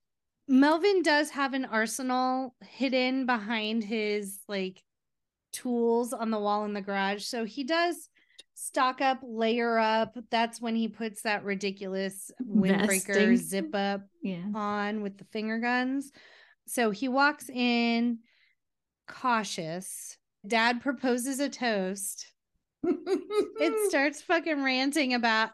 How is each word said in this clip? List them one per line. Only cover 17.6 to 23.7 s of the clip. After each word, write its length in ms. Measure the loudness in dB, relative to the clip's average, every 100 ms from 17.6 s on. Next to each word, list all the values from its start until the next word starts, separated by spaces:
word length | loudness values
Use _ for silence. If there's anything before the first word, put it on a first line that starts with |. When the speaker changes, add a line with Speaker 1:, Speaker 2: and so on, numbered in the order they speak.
| 2 2 2 2 0 -2 -8 _ _ _ _ _ _ _ -20
Speaker 1:
cautious. 1120 | -6 0 0 -2 -6 -6 -8 -10 -14 -16 -18 _ _ 0
Dad 340 | 2 2 2
proposes 600 | -2 -2 0 0 0 -2
a 80 | -2
toast. 760 | -2 -2 0 -2 -4 -8 -10 -14 _ _ _ _ _
Speaker 2:
<laughs> 20 | -2 -2 -2 -4 0 -2 -2 0
Speaker 1:
It 300 | 0